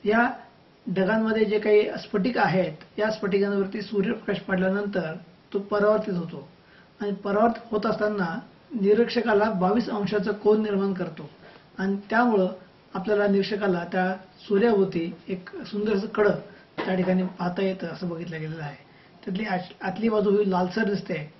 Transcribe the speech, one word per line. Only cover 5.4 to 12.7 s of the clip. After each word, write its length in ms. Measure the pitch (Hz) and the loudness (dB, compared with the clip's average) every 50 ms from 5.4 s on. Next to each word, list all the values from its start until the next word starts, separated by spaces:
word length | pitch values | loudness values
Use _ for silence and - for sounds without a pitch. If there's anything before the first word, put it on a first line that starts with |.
| _ _ | _ _
तो 60 | - 202 | -6 -6
परावर्तित 560 | 202 - - 208 202 208 214 208 - 226 185 | -4 -2 0 2 4 4 4 2 0 -2 -4
होतो 340 | 175 160 151 - 139 - - - _ _ _ - - - _ _ _ | -4 -4 -6 -10 -14 -16 -18 -20 _ _ _ -20 -20 -20 _ _ _
आणि 120 | 208 202 | -4 -4
परावर्तित 500 | 196 - - 202 196 208 226 233 226 - - - | -4 -4 -4 -2 2 4 4 2 2 0 -8 -4
होत 200 | 220 208 202 226 | -4 -2 0 -2
असताना 480 | 190 - 208 214 214 202 180 175 180 233 - - - - _ - 330 226 | -2 0 0 -2 0 -2 -4 -4 -4 -8 -10 -14 -20 -20 _ -10 -4 0
निरीक्षकाला 640 | 190 196 214 220 240 226 - 240 214 240 214 202 214 | 4 4 4 4 4 2 2 -2 0 2 2 4 4
बावीस 460 | 220 202 180 180 185 208 240 233 - | 2 2 2 2 2 2 2 0 0
अंशाचा 420 | 262 208 202 185 214 208 185 220 | -2 -2 -2 0 0 0 0 0
कोन 300 | 196 202 - 208 214 214 | -4 2 4 4 4 4
निर्माण 300 | 214 214 202 196 196 196 | 4 0 0 0 0 0
करतो 380 | 190 180 180 170 - - 151 143 - - - - - - - - _ - | -2 -4 -6 -8 -8 -12 -16 -16 -18 -20 -20 -20 -20 -20 -20 -20 _ -4
आणि 180 | 190 196 196 196 - - | -2 -2 -2 -4 -4 0
त्यामुळं 380 | 220 226 247 240 220 196 185 185 - - - - | 2 4 4 4 4 4 2 2 -2 -8 -16 -20